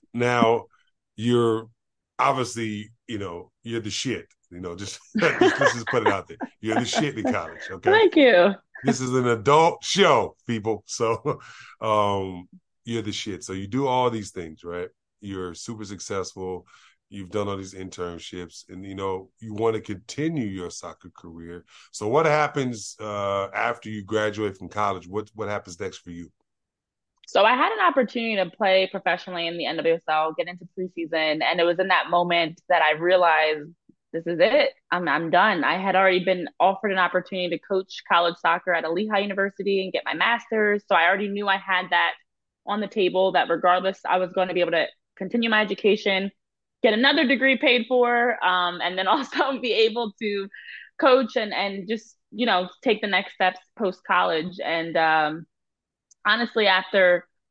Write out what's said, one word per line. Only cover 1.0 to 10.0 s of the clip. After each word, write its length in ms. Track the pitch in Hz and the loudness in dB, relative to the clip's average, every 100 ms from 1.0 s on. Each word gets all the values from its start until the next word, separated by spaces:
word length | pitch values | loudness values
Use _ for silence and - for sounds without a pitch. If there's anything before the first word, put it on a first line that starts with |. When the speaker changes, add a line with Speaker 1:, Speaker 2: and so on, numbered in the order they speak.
| _ - | _ -6
Speaker 1:
you're 520 | 117 120 117 113 117 _ _ _ _ - | 0 4 4 0 -6 _ _ _ _ 0
obviously, 720 | 131 131 117 117 113 104 107 _ - | 0 2 -4 -6 -6 -8 -12 _ -12
you 100 | 107 | -10
know, 340 | 95 85 90 _ | -8 -12 -16 _
you're 180 | 117 117 | -8 -8
the 80 | 104 | -6
shit. 380 | - 135 98 - _ _ | -6 -6 -6 -8 _ _
You 80 | 90 | -14
know, 160 | 90 87 | -12 -10
just, 240 | 101 - _ | -12 -14 _
<laughs> 100 | 214 | 0
just, 400 | 165 - 359 - | 0 4 4 4
let's 140 | 554 | 0
just 160 | - - | 0 -2
put 140 | - | 0
it 60 | 104 | 2
out 180 | 95 - | 0 -6
there. 100 | - - _ | -14 -16 _
You're 180 | 110 110 | -2 -2
the 80 | 120 | 0
shit 320 | - 147 113 | -2 -2 -2
in 80 | 107 | -4
college, 420 | 107 80 - - | -4 -6 -12 -14
okay? 200 | 95 - | -4 2
Speaker 2:
Thank 240 | 427 415 320 | 6 6 6
you. 400 | 262 180 185 190 _ - | 8 8 4 2 _ -4
Speaker 1:
This 160 | 131 117 | -2 0
is 120 | 127 | 0
an 140 | 127 123 | 2 2
adult 560 | 113 104 151 165 151 | 2 6 6 6 2
show, 520 | - 180 | -2 4